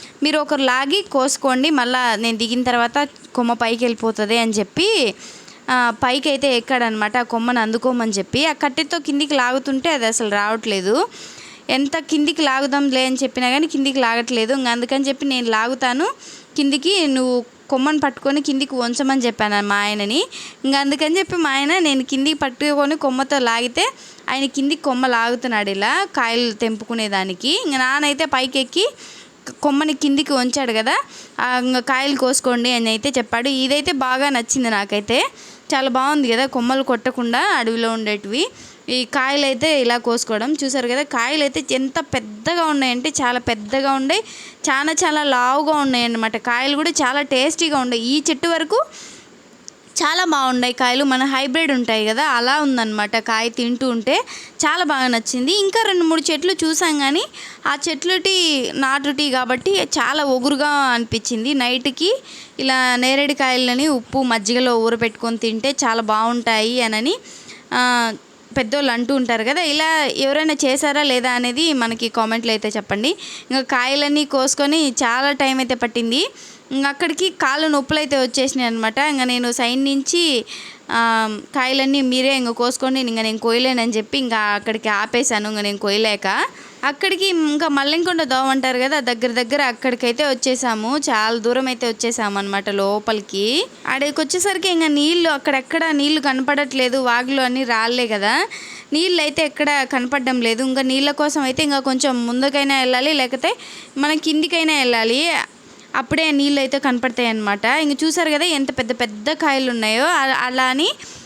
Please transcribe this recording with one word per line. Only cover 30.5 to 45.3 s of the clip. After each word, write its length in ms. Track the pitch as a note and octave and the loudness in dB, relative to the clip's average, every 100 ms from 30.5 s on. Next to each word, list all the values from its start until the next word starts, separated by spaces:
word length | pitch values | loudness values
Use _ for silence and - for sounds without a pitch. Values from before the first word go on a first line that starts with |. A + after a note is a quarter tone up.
| C#4 B3+ | 0 0
కదా, 240 | A3 A3+ G#4 C#5 - - - | 0 0 0 -2 -12 -12 -4
ఆ, 180 | B3 B3+ | 0 0
ఇంక 200 | B3+ B3+ | 2 0
కాయలు 380 | B3+ C4 C#4 C#4 | 0 0 0 2
కోసుకోండి 560 | B3+ C#4 C4 A#3+ A#3+ | 2 2 0 0 2
అని 180 | A#3+ A3+ | 2 0
అయితే 200 | A3 C#4+ | 0 0
చెప్పాడు. 400 | B3+ A3+ A#3 C4 | -2 -2 -2 0
ఇదైతే 420 | C4+ C4 D4 D4+ | 0 2 0 0
బాగా 380 | C#4 B3+ B3+ C#4+ | -2 0 0 2
నచ్చింది 400 | B3+ A#3 C4+ A#3 | 0 0 0 0
నాకైతే, 580 | G#3 G3+ G#3 G#3 B3 C5+ - - - - C#4 | 0 0 -2 0 0 0 -4 -20 -20 -4 0
చాలా 140 | C4+ | 0
బాగుంది 420 | B3+ C4+ D4+ B3 | 2 2 2 2
కదా 140 | A3+ C4 | 2 0
కొమ్మలు 380 | C4 A#3+ C4+ | 0 0 0
కొట్టకుండా 560 | C4 A#3+ B3+ B3+ A#3 A#3+ | 0 -2 -2 -4 -2 0
అడవిలో 520 | G4 D4+ A3+ A3+ A3+ | 2 0 0 0 -2
ఉండేటివి. 560 | A3+ G#3+ G#3 G3+ B3 A#4 - - - - | -2 -2 -4 -4 -2 -2 -6 -20 -16 -4
ఈ 160 | B3+ B3 | -4 -2
కాయలు 400 | C#4 C4 C#4+ C#4 | -2 0 2 0
అయితే 360 | B3 D#4 C#4+ | 0 2 2
ఇలా 160 | A#3 A#3+ | 2 2
కోసుకోవడం. 580 | A#3 A#3 - G#3+ B3+ D4+ | 0 -2 -2 -2 -2 -2
చూసారు 240 | C#4 C4+ A#3+ | -2 -2 0
కదా, 160 | B3+ | -2
కాయలు 400 | D4 B3+ A#3+ D4+ | -2 -2 0 0
అయితే 200 | C#4+ D4+ C4 | 0 -2 -2
ఎంత 280 | C4 C4 E4 | -2 -2 -4
పెద్దగా 640 | C#4 C4 G#3+ G#3 C4 F4 | -4 -6 -6 -6 -2 0
ఉన్నాయంటే 460 | D#4+ C#4+ C4 B3 D4+ | 0 2 0 0 -2
చాలా 300 | D4 B3 B3 | -2 0 0
పెద్దగా 520 | B3 A3+ G#3 C4 C4+ | -2 -4 -2 -2 0
ఉన్నాయి, 300 | C4+ C4+ F#4+ - - - - D4 | 0 0 -2 -2 -14 -18 -6 -2
చాలా 260 | C4+ D4+ | 0 0
చాలా 320 | D#4 E4+ D4+ | 0 2 2
లావుగా 500 | D4 | 2